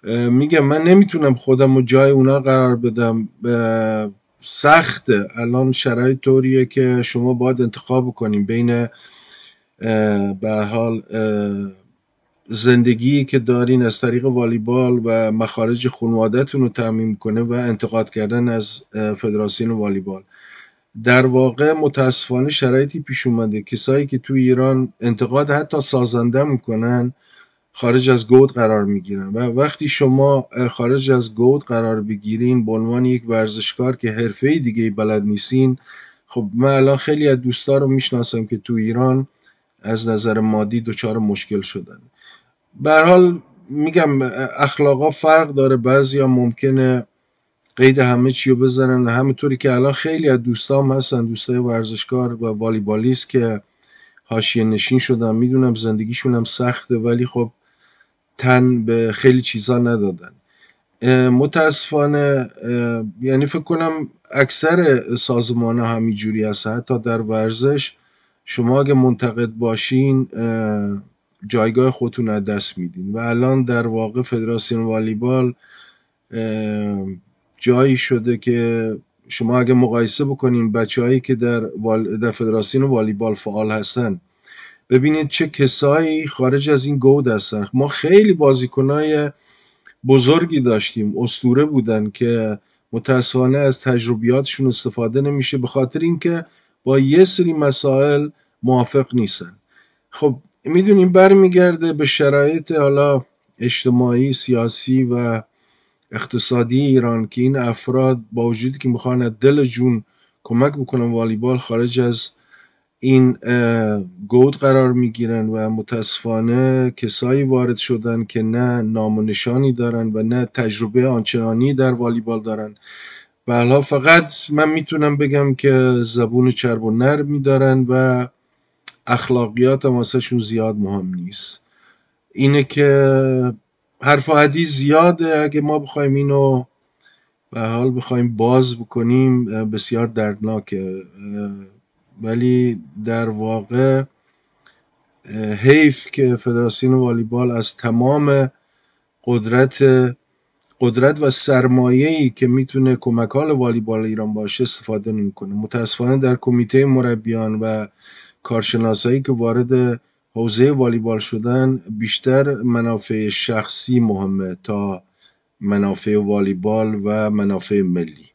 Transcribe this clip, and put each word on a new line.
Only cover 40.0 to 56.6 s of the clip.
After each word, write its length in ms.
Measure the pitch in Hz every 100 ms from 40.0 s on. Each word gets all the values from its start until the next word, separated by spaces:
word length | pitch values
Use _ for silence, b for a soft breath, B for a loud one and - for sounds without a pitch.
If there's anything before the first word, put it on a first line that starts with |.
| 113
نظر 320 | 110 113 110
مادی 420 | 110 107 104 117
دچار 360 | 113 107 113 110
مشکل 440 | 107 98 - 104
شدن. 360 | 98 98 - - _ b b b b b _ -
به 100 | 139
هر 120 | 156
حال، 360 | 165 180 180 175 - _ -
می‌گم، 520 | 143 151 165 156 139 127 120 131 -
اخلاقا 520 | 143 - 143 135 151
فرق 440 | 139 160 160 160
داره. 240 | 135 135 131
بعضیا 500 | 120 135 135 139 135
ممکنه 800 | 127 120 117 135 131 131 127 110 _ _ _ _ _ _ -
قید 240 | 131 135
همه 320 | 127 123 127
چی 180 | 127 131
رو 60 | 123
بزنن، 520 | 127 127 131 127 120
همونطوری 500 | 120 135 131 147 131
که 160 | 139
الان 200 | 123 139
خیلی 360 | 139 160 160 156
از 140 | 127
دوستام 480 | 117 113 - 139 135
هستن، 340 | 135 131 131 117
دوستای 320 | 110 - 123
ورزشکار 840 | 123 117 110 110 - 127 123 117
و 40 | 113
والیبالیست 840 | 107 113 110 101 107 117 127 -
که 320 | 131 117 107 _ b b b b b
حاشیه 400 | _ 113 107 117
نشین 360 | 110 107 - 131
شدن. 360 | - 120 113 110
می‌دونم 380 | 123 131 127
زندگیشون 600 | 110 113 107 110 120 131 120
هم 80 |
سخته، 520 | 113 -